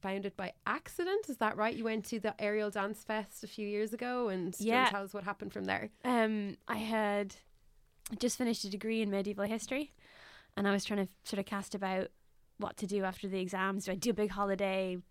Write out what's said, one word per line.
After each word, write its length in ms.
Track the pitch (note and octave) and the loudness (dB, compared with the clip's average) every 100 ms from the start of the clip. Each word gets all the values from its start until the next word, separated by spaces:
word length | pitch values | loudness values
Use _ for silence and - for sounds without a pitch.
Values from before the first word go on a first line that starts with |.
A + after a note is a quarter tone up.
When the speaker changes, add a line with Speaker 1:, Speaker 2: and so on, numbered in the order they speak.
Speaker 1:
found 260 | G3 G3 G3 | -2 -2 -4
it 100 | - | -6
by 160 | F#3 - - | -8 -4 -2
accident, 600 | B3+ - - F4 G4+ G#4+ | -2 -2 -2 2 2 0
is 80 | C4 | 0
that 180 | G#3+ G#3 | 0 2
right? 180 | G#3+ | 0
You 80 | A3+ | 2
went 200 | A3+ A3 G3 | 0 0 -2
to 140 | A3+ | -2
the 200 | G#3+ G#3 | -2 0
Aerial 300 | G#3 G#3+ G#3 | 0 2 0
Dance 320 | G#3 G3 G#3+ | 0 -2 -4
Fest 400 | - G#3+ G3+ - | -2 -2 -2 -10
a 60 | G#3 | -12
few 180 | - G#3 | -6 -2
years 260 | G#3 G#3+ | 0 0
ago 360 | A3+ B3 B3 A#3+ | -2 -2 0 0
and 280 | F#3 F3 F3+ | 0 -2 0
do 80 | |
you 80 | G#3 | 4
wanna 120 | A#3 | 6
Speaker 2:
Yeah. 60 | B3+ | 6
Speaker 1:
tell 120 | G3+ | 2
us 100 | G3 | -4
what 100 | G3+ | -6
happened 280 | F#3+ G3+ G3+ | -6 -6 -6
from 120 | G#3 | -4
there? 260 | F#3+ F#3+ G#3+ - | 0 0 -2 -6
Speaker 2:
Um, 520 | B3+ A#3+ A3 A3 G3+ - - | 2 4 4 2 -2 -6 -6
I 80 | A3+ | -4
had 580 | A3 A3 G#3+ G3+ G3+ - - - - - - _ - G#3+ | 0 2 4 2 0 -6 -20 -20 -20 -20 -20 _ -10 -2
just 200 | B3 - | 0 2
finished 240 | B3 A#3 | 0 0
a 60 | G3 | -2
degree 320 | G3 A3 A3+ | -4 -2 0
in 80 | G#3+ | 2
medieval 340 | G3 G3 G#3 G#3 | 2 0 0 0
history 460 | A3 - C4 D4 - - - - - - - | -2 -2 -4 -4 -10 -20 -20 -20 -20 -12 0
and 100 | G3+ | 2
I 40 | |
was 120 | G3 | 2
trying 200 | - G#3 F#3+ | 2 0 0
to 60 | - | -4
sort 160 | - G3 | -6 -4
of 60 | G3 | -2
cast 280 | G3+ G3 | -4 -4
about 340 | G3 F#3+ F#3 - _ _ _ - _ | -4 0 0 -2 _ _ _ -20 _
what 180 | G#3 - | -6 -4
to 80 | G3+ | -2
do 180 | G3+ | 2
after 240 | F#3+ F#3 G3+ | 0 -2 -4
the 100 | F#3+ | -2
exams. 460 | F#3 F#3+ F#3+ G3 | -2 0 0 0
Do 80 | G3 | -2
I 40 | F#3 | 0
do 140 | A#3+ | 0
a 40 | |
big 160 | G#3 G#3 | 2 2
holiday? 680 | F#3+ G3+ G3 G3+ F#3+ F#3 F3+ - | 2 0 2 2 2 0 -2 -8